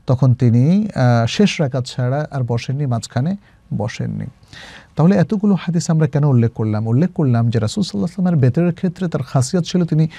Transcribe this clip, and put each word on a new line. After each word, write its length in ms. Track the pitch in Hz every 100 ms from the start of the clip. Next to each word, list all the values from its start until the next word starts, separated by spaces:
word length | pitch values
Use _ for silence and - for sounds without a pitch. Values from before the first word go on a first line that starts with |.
| -
তখন 280 | 127 135
তিনি, 540 | 123 123 117 139 196 214
আহ, 380 | - 123 117 113
শেষ 340 | - 202 -
রাকাত 240 | 139 131 127
ছাড়া 400 | - 123 143 151
আর 120 | 143
বসেননি, 440 | 117 120 - 135 143
মাঝখানে 500 | 117 - 123 147 202 _ _ - 120
বসেননি। 500 | 107 - 120 104 107 - _ - - - - -
তাহলে 200 | 160 202
এতগুলো 400 | 160 214 208 185
হাদিস 300 | - 170 -
আমরা 160 | 160 151
কেন 180 | 143
উল্লেখ 280 | 147 127 117
করলাম? 340 | - 110 107 113
উল্লেখ 260 | 120 180
করলাম 380 | - 139 117 117
যে 80 | 110
রাসূল 260 | 104 -
সাল্লাল্লাহু 380 | 190 202 185 -
আলাইহি 160 | 180 160
ওয়াসাল্লামের 20 |
বেতরের 340 | 123 165 175
ক্ষেত্রে 340 | 170 185 170 185
তার 140 | 151
খাসিয়ত 420 | 135 135 127 185
ছিল 200 | 165 180
তিনি 240 | 165 156 160